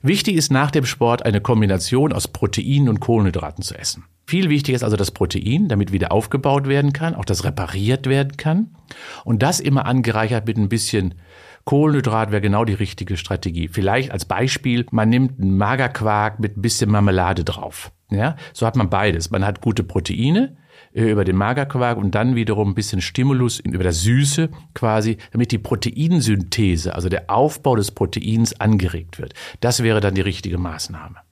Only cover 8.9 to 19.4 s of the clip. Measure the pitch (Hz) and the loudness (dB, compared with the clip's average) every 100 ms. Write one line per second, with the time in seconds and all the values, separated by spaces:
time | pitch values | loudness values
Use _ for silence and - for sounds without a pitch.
8.9 | - - - - 113 131 143 - 135 - | -20 -18 -14 -2 2 2 2 2 0 2
9.9 | 131 113 107 110 117 107 113 104 113 - | 0 2 0 0 0 0 0 0 0 0
10.9 | 110 92 85 - - - - - 143 151 | 0 0 -4 -20 -20 -20 -14 0 4 4
11.9 | 143 127 110 107 104 101 104 113 98 101 | 4 2 0 0 0 2 2 2 0 -2
12.9 | - 90 95 - 92 95 85 82 87 98 | -6 -6 -6 -4 -4 -4 -4 -4 -2 0
13.9 | 113 135 104 - 92 131 - 131 120 120 | 0 -2 -6 -4 -2 0 -2 0 0 0
14.9 | 117 107 123 131 131 95 98 104 131 127 | 2 4 4 2 0 0 2 2 0 -2
15.9 | 131 107 104 107 107 107 101 113 - 107 | -2 0 2 0 -2 -6 -2 -4 0 2
16.9 | 104 101 92 90 90 80 - - - - | 4 4 4 2 0 -2 -6 -10 -14 -18
17.9 | _ _ 101 123 147 - - 113 127 98 | _ _ -2 -2 -4 -14 -2 0 2 2
18.9 | 95 104 85 85 101 | 2 0 0 -2 -2